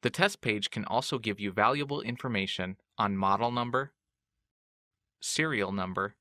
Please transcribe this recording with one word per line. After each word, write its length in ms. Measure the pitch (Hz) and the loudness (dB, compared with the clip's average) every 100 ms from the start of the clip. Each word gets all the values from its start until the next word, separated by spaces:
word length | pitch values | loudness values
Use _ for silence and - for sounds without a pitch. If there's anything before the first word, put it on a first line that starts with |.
The 80 | 123 | -2
test 300 | - 196 - | 2 2 2
page 300 | 127 107 101 | -2 0 -2
can 160 | - 104 | -6 0
also 320 | 113 - 131 | 0 0 -2
give 200 | 110 101 | -2 -2
you 120 | 101 | -2
valuable 500 | 95 107 143 143 143 | 4 4 4 -2 -4
information 760 | - 120 131 107 98 - 92 95 _ - | -4 -6 -2 0 -2 -2 -4 -6 _ -2
on 200 | 101 98 | 0 2
model 340 | 98 101 117 | 2 4 2
number, 400 | 123 120 127 143 _ _ _ _ _ _ _ _ _ _ _ _ _ | 0 0 -2 -2 _ _ _ _ _ _ _ _ _ _ _ _ _
serial 520 | - - 160 127 95 | -6 0 0 2 0
number 420 | 98 92 92 101 - | 0 -2 -2 -4 -6